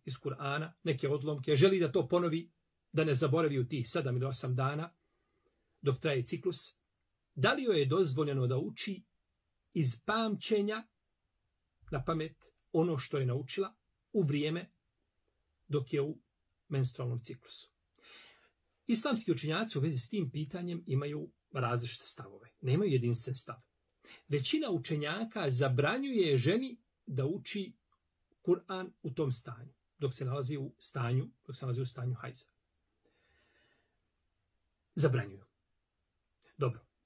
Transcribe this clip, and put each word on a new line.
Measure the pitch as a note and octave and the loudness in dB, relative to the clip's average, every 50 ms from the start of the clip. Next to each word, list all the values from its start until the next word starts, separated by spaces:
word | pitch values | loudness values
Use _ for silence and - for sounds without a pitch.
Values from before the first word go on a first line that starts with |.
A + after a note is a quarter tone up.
| - | -10
iz | - B2+ | -10 -10
Kur'ana, | - - D3 C3 - C#3+ C#3 C#3+ D3+ D#3 E3+ - _ - | -6 -6 -6 -6 -4 -4 -4 -4 -4 -4 -6 -10 _ -2
neke | E3 C#3 - - C#3 | -2 -2 0 0 0
odlomke, | D3 C#3 C3 D#3 D3+ C#3 B2+ D#3 D3 | 0 0 0 -2 -4 -4 0 2 6
želi | C3 F3+ G3 G3 F#3 | 8 8 8 8 6
da | E3+ C#3+ - | 2 2 2
to | F#3 - - | 2 2 4
ponovi, | F3+ F3 F3 E3 D#3+ E3+ E3+ - _ _ _ _ _ _ _ _ - | 2 2 2 2 0 -2 -4 -6 _ _ _ _ _ _ _ _ 0
da | D3+ D#3+ | 2 2
ne | D#3 C#3 | 2 2
zaboravi | B2+ D#3 C3+ C3+ E3 D#3+ D3 C#3+ C3 | 2 4 4 4 4 4 2 2 0
u | B2 - | -2 0
tih | D#3+ C3 A#2 - | -2 -4 -4 -2
sedam | - E3+ C#3 C3 A#2+ | -2 -2 0 0 0
ili | B2 B2+ | 0 -2
osam | C3+ B2+ - - B2+ B2+ | -2 -4 -4 -4 -2 0
dana, | C3 C3+ C#3 D3 D3+ E3 E3+ _ _ _ _ _ _ _ _ _ _ _ _ _ _ _ _ _ _ | 0 0 0 0 -2 -6 -8 _ _ _ _ _ _ _ _ _ _ _ _ _ _ _ _ _ _
dok | - C#3 C3 - | 0 0 0 0
traje | - D#3 C#3 B2+ B2 | 0 0 0 0 0
ciklus. | - F3 C3 - F#3 - - - - - _ _ _ _ _ _ _ _ _ _ _ - | -2 -4 -2 -2 -2 -2 -2 -6 -8 -10 _ _ _ _ _ _ _ _ _ _ _ -4
Da | C#3+ C3 A3+ C#4 | 2 2 2 2
li | C#4+ C4 | 2 2
joj | A#3 F#3+ D3+ | 2 4 4
je | C#3 | 4
dozvoljeno | C3 D#3 F#3+ F#3 C#3+ B2+ D3+ D3+ C#3+ C#3 C3+ B2 | 4 4 4 4 2 2 0 0 2 2 2 2
da | A#2+ C3 | 2 2
uči | C3+ F3+ G#3+ - - - G#3 F#3+ - - _ _ _ _ _ _ _ _ _ _ _ _ _ - | 0 -2 -4 -6 -6 -6 -6 -6 -8 -10 _ _ _ _ _ _ _ _ _ _ _ _ _ 0
iz | E3+ D3 B2 - - - | 0 0 0 0 -2 -2
pamćenja | - G#3+ A3+ A3+ A3 G3+ F#3+ - - A3 G#3 G3+ G#3 G#3+ A3+ A3+ _ _ _ _ _ _ _ _ _ _ _ _ _ _ _ _ _ _ _ - - | 0 0 2 2 0 0 -2 0 2 2 2 2 2 -2 -4 -6 _ _ _ _ _ _ _ _ _ _ _ _ _ _ _ _ _ _ _ -12 -6
na | D3+ C3+ C3 | -6 -4 -2
pamet | - E3 D#3+ D#3 D#3 - _ _ - _ _ _ _ - | -2 -2 -2 -2 -6 -8 _ _ -20 _ _ _ _ 2
ono | D#3+ E3 F3 D#3+ C3 | 2 2 4 2 -2
što | - - - C#3 | -2 -2 -2 0
je | B2+ | 0
naučila | B2+ B2 C#3+ C#3 - - G3 F#3+ G3+ - _ _ _ _ _ _ _ - | 2 0 -2 -2 -4 -4 -4 -4 -4 -4 _ _ _ _ _ _ _ 0
u | G#3 F3 | 2 2
vrijeme | C#3 D3 D3 D3 D#3 E3 F3 F#3 - _ _ _ _ _ _ _ _ _ _ _ _ _ _ _ _ _ _ _ - | 2 2 0 0 0 -2 -4 -6 -10 _ _ _ _ _ _ _ _ _ _ _ _ _ _ _ _ _ _ _ -2
dok | C#3+ D3 B2+ - - | -2 -2 -2 0 0
je | C#3+ C#3 | 0 0
u | D3+ - - _ _ _ _ _ _ _ _ _ - | -2 -4 -10 _ _ _ _ _ _ _ _ _ -4
menstrualnom | D3+ C3+ C3 B2+ - - B2 B2 A#2+ A#2+ | 0 0 0 0 -2 -4 -4 -4 -4 -4
ciklusu? | - - C3 - _ - - - - _ _ _ _ _ _ _ _ - - - - - - _ _ _ _ _ _ _ _ _ _ | -6 -8 -12 -12 _ -18 -16 -16 -16 _ _ _ _ _ _ _ _ -20 -20 -20 -20 -20 -20 _ _ _ _ _ _ _ _ _ _
Islamski | - A#3 A3+ - C#4+ A#3+ A3+ - F#3 D3+ | 0 0 2 2 2 0 0 2 0 -2
učenjaci | B2 C#3+ D#3 D#3 F#3+ A3+ A3 - C#3+ | 0 0 -2 -2 -2 -2 -2 -2 0
u | |
vezi | C3 E3 C#3+ B2+ | 0 0 2 0
s | - - | -2 0
tim | A3 G3+ E3 B2+ | 0 -2 -2 -2
pitanjem | - D3 D#3 - - F3 F3 F3 E3+ E3+ - | -2 -6 -6 -6 -6 -6 -6 -6 -6 -6 -4
imaju | - C3 C#3 D3 D3 D3 D3+ D3+ - _ _ _ _ | -2 -2 0 0 -2 -6 -6 -8 -10 _ _ _ _
različite | - C#3 A#2+ A#2 B2 A#2 A#2 - - - - | -4 -2 0 2 0 0 0 -2 -8 -8 -10
stavove. | - - - A2+ G2 G2 - - - _ _ | -10 -10 -10 -14 -16 -18 -20 -20 -20 _ _
Nemaju | - B2+ C3+ F3+ G#3+ F#3 | 0 2 2 4 4 4
jedinstven | C3+ A#2+ A#2 A#2+ A#2+ A#2 - C3 C3 | 2 2 2 2 0 0 -2 -6 -6
stav. | - - - A2+ - _ _ _ _ _ _ _ _ _ - - - _ - | -6 -6 -8 -12 -14 _ _ _ _ _ _ _ _ _ -20 -20 -20 _ -2
Većina | C#3+ C#3+ C3 - - D#4 D#4 A#3 | -2 0 2 2 0 0 2 0
učenjaka | F3+ D3 C3 - D#3 D3 D3 D3 E3+ G#3+ A3+ A3+ - G#3+ E3 C#3 | 0 -2 0 -2 -2 -2 -2 -2 -2 -4 -4 -4 -4 -2 0 0
zabranjuje | B2+ B2 C#3 C3 B2 B2+ C#3 D#3+ A3 C4 C#4 C#4 B3+ G#3+ F3+ D3+ C#3 | 2 2 2 4 4 4 4 4 2 0 0 0 2 4 4 6 6
ženi | B2+ A2+ D#3 G3 A#3+ C4+ B3+ A#3+ - _ _ _ _ _ | 4 6 4 4 4 2 -2 -8 -12 _ _ _ _ _
da | - C#3 B2+ C3 | -6 -2 -2 0
uči | D3 F#3+ - - - - G3+ F#3+ - - _ _ _ _ _ _ _ _ _ _ _ _ _ - | 0 -2 -4 -6 -6 -4 -4 -4 -6 -10 _ _ _ _ _ _ _ _ _ _ _ _ _ 2
Kur'an | F3 F3+ F3+ - - F#3+ F#3 F#3 F3+ - _ - | 2 2 2 2 -8 -6 -6 -6 -8 -12 _ -8
u | D3+ | -8
tom | B2+ - D#3 C3+ B2+ | -2 0 0 0 0
stanju, | - - C3+ A#2 A2+ B2+ C3+ _ _ _ _ _ - | -4 -6 -12 -16 -16 -16 -20 _ _ _ _ _ -4
dok | C#3+ C3 - | -4 -4 -4
se | - C3+ | -2 -4
nalazi | B2 C3+ C#3+ C3 B2 D3+ | -4 -2 -2 -2 -4 -4
u | C#3 C3+ - - _ | -4 -6 -8 -10 _
stanju, | - - - C3+ A#2 A#2 B2+ C3 - - - _ _ | -16 -10 -6 -4 -2 0 0 0 0 -2 -10 _ _
dok | - C3 | -14 -12
se | - C3+ | -8 -6
nalazi | B2+ A#2 B2 | -4 -2 -2
u | C3 | -4
stanju | B2 - C3 B2 B2+ B2 | -4 -6 -6 -4 -4 -4
hajza. | - - C3 B2+ - - _ _ _ _ _ _ _ _ _ _ _ _ _ _ _ _ _ _ _ _ _ _ _ _ _ _ _ _ _ _ _ _ _ _ _ _ _ _ _ _ _ _ _ _ _ _ _ _ _ - | -4 -8 -12 -12 -14 -20 _ _ _ _ _ _ _ _ _ _ _ _ _ _ _ _ _ _ _ _ _ _ _ _ _ _ _ _ _ _ _ _ _ _ _ _ _ _ _ _ _ _ _ _ _ _ _ _ _ -4
Zabranjuju. | D#3+ D3 C#3 B2 A#2 G#2+ G2+ G2 G2 - _ _ _ _ _ _ _ _ _ _ _ _ _ _ _ _ _ _ _ - _ _ | 0 2 2 2 2 -2 -4 -12 -18 -20 _ _ _ _ _ _ _ _ _ _ _ _ _ _ _ _ _ _ _ -20 _ _
Dobro. | - C#3 B2 A2+ - _ _ _ _ _ | -2 -2 -2 -2 -4 _ _ _ _ _